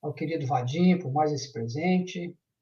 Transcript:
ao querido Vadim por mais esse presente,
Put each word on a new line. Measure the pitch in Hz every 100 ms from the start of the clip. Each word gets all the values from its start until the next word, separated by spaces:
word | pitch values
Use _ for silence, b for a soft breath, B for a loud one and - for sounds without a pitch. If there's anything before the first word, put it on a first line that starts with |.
ao | 151
querido | 143 156 156 135
Vadim | 127 120 151 180 175
por | 131
mais | 143 151
esse | 143 -
presente, | 117 113 143 175 185 180 180 175 - _ _